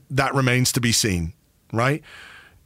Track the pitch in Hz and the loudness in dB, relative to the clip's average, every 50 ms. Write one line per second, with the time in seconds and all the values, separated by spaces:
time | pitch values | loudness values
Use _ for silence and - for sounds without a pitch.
0 | - - 143 131 139 127 120 139 131 123 123 127 127 - - 131 117 117 110 - | -8 -4 -2 0 0 0 0 0 2 2 2 2 0 0 0 0 0 0 0 0
1 | - 110 92 87 82 82 - _ _ _ _ _ _ - - 110 120 135 147 151 | 0 0 0 0 -2 -4 -8 _ _ _ _ _ _ -6 -2 -2 0 0 -2 -4
2 | - - - - - - - - - - - _ _ | -6 -14 -20 -20 -20 -20 -20 -20 -20 -20 -20 _ _